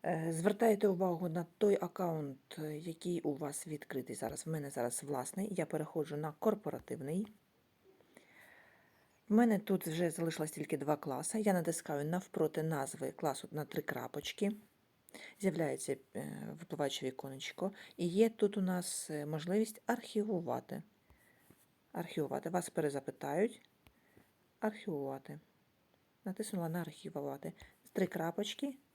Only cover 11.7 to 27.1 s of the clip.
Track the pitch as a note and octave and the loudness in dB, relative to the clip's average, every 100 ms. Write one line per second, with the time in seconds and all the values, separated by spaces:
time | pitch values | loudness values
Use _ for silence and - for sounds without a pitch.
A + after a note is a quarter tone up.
11.7 | D#3+ - D3 D3 F3+ - - D#3 D#3 D#3+ | -2 -2 -2 0 0 -2 2 2 4 0
12.7 | D#3 C3+ - C3+ - D#3 C3 - D3+ D3 | 0 -2 -2 -6 0 0 0 -4 -6 -2
13.7 | D3 - B2 A#2+ D3 - - G3+ G#3 - | -4 -2 -4 -4 -6 -6 0 0 0 -10
14.7 | _ _ _ - - - - G3 E3 D3+ | _ _ _ -20 -16 -16 0 2 4 0
15.7 | C3+ - - - - D3 - - D#3 - | 0 -2 -4 -4 -8 -8 -8 -10 -10 -8
16.7 | D3+ C#3+ - C3 - C#3 C3+ - - G3 | -2 0 0 -4 -4 -10 -8 -10 -2 -4
17.7 | G#3 - - F3 F3+ A3+ A3+ G3+ G#3 F#3 | -4 -16 -2 2 6 6 6 2 4 2
18.7 | F3+ F3+ - - D3+ D3+ D#3 E3 G3+ A3 | 2 -2 -6 -4 -4 -2 -2 2 2 2
19.7 | - - A#3+ - A3 G#3 F#3 E3 B2 - | -2 0 0 0 0 2 0 0 -2 -2
20.7 | C3 - _ _ - _ _ _ - _ | -10 -10 _ _ -20 _ _ _ -20 _
21.7 | _ _ F3 E3+ - C#3 C3+ - F3+ E3+ | _ _ -8 -4 -2 -2 -2 0 -2 0
22.7 | - D3+ C#3 C#3 - C#3 D3+ A3+ - _ | 0 0 0 -4 -6 -2 2 2 0 _
23.7 | _ - _ _ - _ _ _ _ G#3+ | _ -20 _ _ -20 _ _ _ _ -4
24.7 | G#3+ - D3+ C3+ C3+ - D3+ _ _ _ | -2 -6 -4 -4 -6 -10 -16 _ _ _
25.7 | _ _ _ _ _ - F#3+ G#3 F#3+ E3 | _ _ _ _ _ -8 -4 -4 -2 0
26.7 | E3+ D#3+ D3+ D#3+ | -2 -4 -8 -8